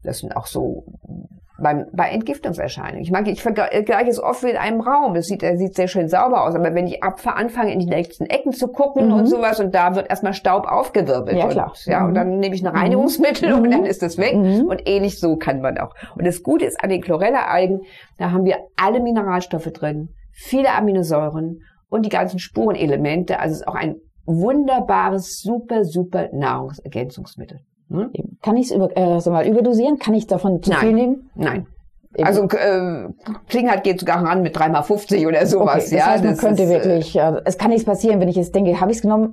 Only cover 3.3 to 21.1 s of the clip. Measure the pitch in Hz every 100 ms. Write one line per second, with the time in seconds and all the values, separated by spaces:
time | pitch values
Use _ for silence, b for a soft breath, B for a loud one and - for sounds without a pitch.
3.3 | 202 233 214 - 208 208 208 247 233 -
4.3 | 240 247 226 208 226 233 285 269 170 170
5.3 | 196 170 175 190 - 180 190 160 180 196
6.3 | 226 135 165 170 170 180 - 190 - 240
7.3 | - 233 240 214 - 175 165 165 - -
8.3 | 277 277 254 247 - 277 277 220 214 226
9.3 | 240 226 220 190 180 175 190 - 190 196
10.3 | 190 196 190 - - 262 208 156 127 -
11.3 | 180 170 - 147 - - 175 185 180 180
12.3 | 190 196 190 180 160 180 202 262 - 294
13.3 | - 233 254 233 262 381 196 170 170 214
14.3 | 208 190 202 320 190 - 196 202 196 170
15.3 | 160 - 139 131 - - B B - 170
16.3 | 175 - 320 285 - 196 185 180 160 202
17.3 | 262 - 175 185 196 190 B B - 175
18.3 | 180 190 - - - 190 240 240 226 196
19.3 | 180 180 165 160 160 151 151 165 - -
20.3 | - - 262 269 - 208 190 165